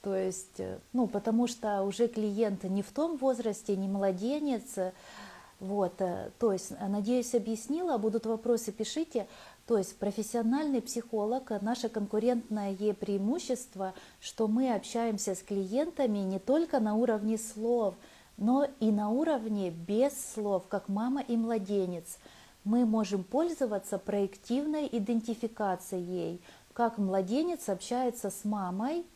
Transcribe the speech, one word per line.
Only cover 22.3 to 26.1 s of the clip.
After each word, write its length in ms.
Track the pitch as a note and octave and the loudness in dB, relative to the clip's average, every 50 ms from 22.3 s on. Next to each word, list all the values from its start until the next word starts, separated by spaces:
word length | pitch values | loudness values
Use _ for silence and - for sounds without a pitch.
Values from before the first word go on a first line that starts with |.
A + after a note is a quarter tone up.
| - - - - - - - | -20 -20 -20 -20 -20 -8 -2
Мы 200 | G3 A3 B3 B3 | 2 4 6 6
можем 380 | A3 G#3+ A3 G#3+ G3 G3+ F#3+ F3+ | 6 4 2 2 2 0 -2 -2
пользоваться 760 | - - C#4 E4 F4 D#4+ - C#4 A3+ G#3 G3 G3 - G#3 | 0 2 2 2 2 2 0 0 0 0 -2 -2 -2 -4
проективной 920 | F#3+ - - G3+ G3+ G3 F#3+ G3 - - - A#3 C4+ D4 D4+ D4+ D4+ D4 B3+ | -4 -2 0 0 2 0 0 -2 -10 -4 -2 -2 0 0 0 0 0 -2 0
идентификацией, 1500 | - A#3 G3 A3 A#3+ A3+ A3 - A3+ A3+ - A3 A3+ - G#3+ G3 F#3 F3+ - - G3+ F3+ F3 F3 | 0 -2 0 2 0 0 0 -2 -4 -2 -4 -6 -2 -2 0 0 0 -2 -4 -6 -4 -4 -4 -2